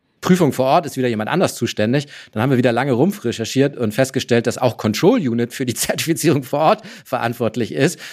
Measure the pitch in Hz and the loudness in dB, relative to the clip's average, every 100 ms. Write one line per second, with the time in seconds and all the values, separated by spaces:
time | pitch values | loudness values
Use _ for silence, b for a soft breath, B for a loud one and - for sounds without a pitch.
0 | _ _ - 180 151 - 131 165 151 - | _ _ 2 4 4 2 2 2 0 -4
1 | 127 107 110 160 151 - 117 - 107 139 | -2 -2 -2 0 0 -2 -4 -2 0 0
2 | 139 B B 104 131 127 123 117 143 117 | -2 B B -2 2 4 4 2 0 2
3 | 175 196 120 110 110 131 139 - 113 107 | 2 0 -6 -4 -4 0 0 0 -4 0
4 | 127 127 - 120 117 - 127 - 110 104 | 0 -2 0 0 0 0 -2 0 -2 2
5 | 175 254 135 117 117 - 127 117 - - | 2 4 0 -2 -4 -4 -6 -4 -4 -4
6 | 156 160 160 143 127 147 156 214 B B | -2 0 2 0 0 2 2 2 B B
7 | - 120 120 120 113 123 107 143 147 - | -8 -4 -4 -2 -2 -2 -4 0 0 0
8 | B | B